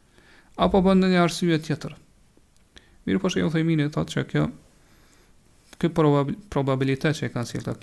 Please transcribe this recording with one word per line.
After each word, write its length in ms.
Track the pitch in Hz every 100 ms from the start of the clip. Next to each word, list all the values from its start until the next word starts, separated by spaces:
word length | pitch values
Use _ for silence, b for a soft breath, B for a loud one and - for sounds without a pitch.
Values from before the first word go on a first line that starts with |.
| b b b b b -
apo 260 | 180 196 185
bën 140 | 190
ndonjë 220 | 185 180
arsye 380 | 170 170 175 156
tjetër. 340 | 156 147 147 - _ _ _ _ _ _ _ b b b -
Mirë, 120 | 190
po, 120 | 190
Sheikh 160 | 185 180
Uthaymeen 400 | 160 165 160 147
thotë 240 | 156 165 -
që 100 | 135
kjo, 120 | 147 151 - - b b b b b b _ _ _ _ -
ky 80 | 170
probabil-, 460 | 165 151 143 139 - -
probabilitet 640 | 143 135 131 135 135 156 -
që 80 | 123
e 40 |
kanë 160 | 123 117
sjellë, 280 | 123 120 117